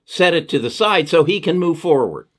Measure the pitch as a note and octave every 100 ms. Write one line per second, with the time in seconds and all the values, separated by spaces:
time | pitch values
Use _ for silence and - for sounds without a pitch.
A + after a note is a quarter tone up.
0 | - - F3+ E3+ - C#3+ A#2+ - G#3+ F#3
1 | D3+ E3 D3+ G3+ F#3+ F3+ F3 E3 F3 C#3
2 | G#2 C#2 -